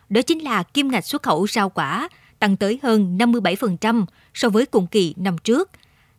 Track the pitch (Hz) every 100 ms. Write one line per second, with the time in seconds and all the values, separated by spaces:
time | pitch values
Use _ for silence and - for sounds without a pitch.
0 | - 202 269 330 302 220 170 - 277 247
1 | - 294 - 156 208 240 196 185 139 180
2 | 320 _ _ - 208 196 202 247 269 220
3 | 190 180 240 240 185 185 233 175 214 233
4 | 190 _ _ - 240 208 269 - 180 220
5 | 175 - 185 170 - 240 381 _ _ _
6 | _